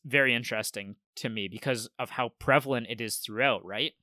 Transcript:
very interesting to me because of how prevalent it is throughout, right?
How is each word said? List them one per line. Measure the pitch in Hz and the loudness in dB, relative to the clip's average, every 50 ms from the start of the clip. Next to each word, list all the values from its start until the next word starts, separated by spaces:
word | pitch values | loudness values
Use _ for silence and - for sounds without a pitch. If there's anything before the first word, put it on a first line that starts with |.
| - | -4
very | 135 131 143 135 131 120 | 2 4 6 6 6 4
interesting | 117 117 - 113 110 107 - - 104 98 98 104 - _ _ _ | 2 0 -2 -2 -2 -2 -4 -6 -8 -10 -10 -14 -16 _ _ _
to | - - 120 | -8 -6 -4
me | 110 107 101 92 | -4 -4 -6 -6
because | 101 113 - 139 127 110 113 - - - | -8 -6 -2 -2 -2 -2 -4 -8 -8 -8
of | 127 - | -8 -6
how | - - 123 117 - _ | -2 -4 -4 -4 -4 _
prevalent | - 147 135 147 131 135 131 120 117 - | 4 4 6 6 4 2 -2 -2 -2 -4
it | 117 107 | -6 -6
is | 117 107 - | -4 -4 -4
throughout, | - - - 107 113 135 139 113 92 | -6 -6 -6 0 2 2 4 2 0
right? | 92 90 98 113 147 160 - _ | -2 -6 -4 -4 -4 -4 -4 _